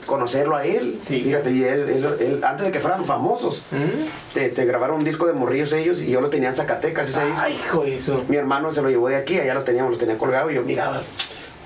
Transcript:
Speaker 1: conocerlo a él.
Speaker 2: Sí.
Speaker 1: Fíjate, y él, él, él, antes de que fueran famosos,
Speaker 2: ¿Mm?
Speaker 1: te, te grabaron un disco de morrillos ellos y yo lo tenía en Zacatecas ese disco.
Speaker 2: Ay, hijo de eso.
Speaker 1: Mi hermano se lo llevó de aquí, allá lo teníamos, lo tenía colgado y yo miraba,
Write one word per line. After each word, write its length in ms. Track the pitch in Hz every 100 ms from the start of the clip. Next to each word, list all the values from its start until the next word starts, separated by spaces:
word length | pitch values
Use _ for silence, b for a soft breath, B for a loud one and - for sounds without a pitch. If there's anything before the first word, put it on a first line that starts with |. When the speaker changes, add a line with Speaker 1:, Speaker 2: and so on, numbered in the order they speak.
| -
Speaker 1:
conocerlo 500 | 139 - 135 147 143
a 80 |
él. 360 | 156 226 247 -
Speaker 2:
Sí. 200 | - 131
Speaker 1:
Fíjate, 260 | 135 147 131
y 120 | 131
él, 260 | 131 143 143
él, 160 | 131 147 143
él, 240 | 127 143
antes 240 | 147 156 196
de 40 |
que 80 | 170
fueran 260 | 156 185 175
famosos, 580 | 120 156 226 220 - -
Speaker 2:
¿Mm? 600 | 139 156 262 311 - - 139
Speaker 1:
te, 140 | 127
te 160 | 135 123
grabaron 320 | 127 127 156
un 60 |
disco 220 | 147 156 170
de 80 |
morrillos 400 | 147 120 139 147
ellos 260 | 156 165 160
y 120 | -
yo 100 | -
lo 80 | 147
tenía 200 | 160 131
en 60 | 139
Zacatecas 540 | 143 - 156 160 139
ese 160 | 143 147
disco. 160 | -
Speaker 2:
Ay, 140 | 151 -
hijo 280 | - 165
de 120 | 139 131
eso. 280 | - 131 131
Speaker 1:
Mi 80 | 147
hermano 340 | 135 139 156
se 120 | 147
lo 60 | 135
llevó 200 | 120 127
de 60 | -
aquí, 240 | 143 185
allá 160 | 135 131
lo 80 |
teníamos, 300 | 127 123 131
lo 40 | 117
tenía 180 | 113 110
colgado 320 | 131 131 160
y 40 | 131
yo 60 |
miraba, 400 | - - - 131 - - B B B -